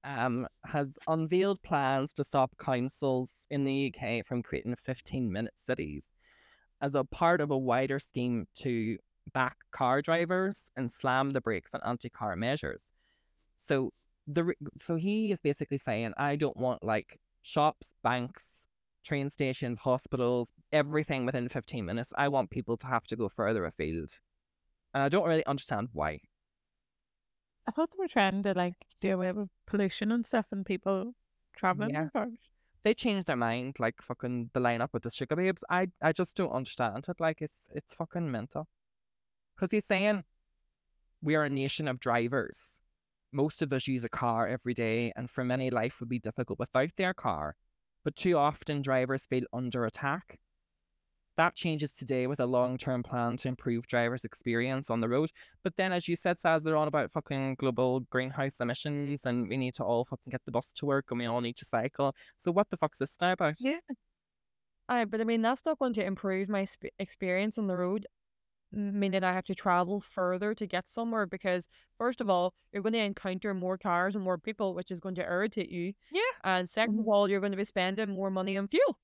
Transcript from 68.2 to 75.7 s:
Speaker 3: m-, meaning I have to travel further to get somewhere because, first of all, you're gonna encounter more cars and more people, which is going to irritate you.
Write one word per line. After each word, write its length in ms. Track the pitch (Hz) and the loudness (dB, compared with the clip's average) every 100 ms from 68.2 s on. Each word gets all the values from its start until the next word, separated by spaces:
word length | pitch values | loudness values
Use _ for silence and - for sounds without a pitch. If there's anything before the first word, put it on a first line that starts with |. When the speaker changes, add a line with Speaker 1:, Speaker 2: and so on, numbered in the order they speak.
| _ _ _ _ _ | _ _ _ _ _
Speaker 3:
m-, 240 | 208 202 202 | -6 -4 0
meaning 240 | 196 190 | 2 2
I 100 | 185 | 2
have 100 | 180 | 0
to 100 | - | -2
travel 460 | 190 196 175 180 202 | -2 2 4 2 -2
further 540 | - - 180 180 208 | -4 -2 0 0 -2
to 120 | 220 202 | -2 -2
get 220 | 180 - | -2 -4
somewhere 380 | - 233 226 190 | -6 -2 -2 -2
because, 420 | 190 196 180 - _ _ _ | -2 0 0 -2 _ _ _
first 240 | 240 247 | -2 0
of 80 | 226 | 4
all, 240 | 180 180 _ _ | 6 4 _ _
you're 100 | 202 | -2
gonna 140 | 202 226 | 2 2
encounter 540 | 208 196 196 185 214 | 2 0 -4 -2 -2
more 240 | 190 180 185 | -2 0 0
cars 380 | 202 175 190 | 2 4 4
and 100 | 202 | 2
more 140 | 185 180 | 0 0
people, 340 | - 214 196 | -2 -2 -2
which 160 | 180 175 | -2 -6
is 100 | 180 | -6
going 160 | 190 180 | -6 -4
to 60 | |
irritate 460 | - 180 214 208 | 0 0 0 -2
you. 240 | 185 | -4